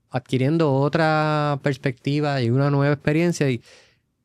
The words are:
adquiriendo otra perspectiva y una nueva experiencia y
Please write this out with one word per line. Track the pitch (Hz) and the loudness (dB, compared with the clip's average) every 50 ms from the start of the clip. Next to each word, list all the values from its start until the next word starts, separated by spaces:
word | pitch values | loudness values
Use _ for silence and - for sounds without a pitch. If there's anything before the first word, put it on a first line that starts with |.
| _ _ | _ _
adquiriendo | - 127 - - 139 123 127 135 160 165 165 147 131 | -8 -8 -6 -4 -2 0 0 0 2 2 2 2 2
otra | 135 139 147 143 160 160 156 156 156 151 156 151 151 147 147 143 139 - | 2 0 0 0 0 0 2 2 0 0 0 0 0 0 -2 -2 -2 -2
perspectiva | 147 139 - - 143 120 - - 139 143 147 147 147 143 135 | -4 -4 -2 -4 -6 -6 -4 -4 -4 -2 -2 -2 -2 -2 0
y | 123 113 | 0 0
una | 120 135 139 143 | 2 2 2 2
nueva | 143 139 139 143 147 | 2 2 2 0 0
experiencia | 143 - 151 151 160 175 175 170 - 151 139 | -2 0 -2 0 0 0 0 0 0 0 -2
y | 127 110 - - - - - _ _ _ _ _ _ _ | -2 -4 -6 -14 -20 -20 -20 _ _ _ _ _ _ _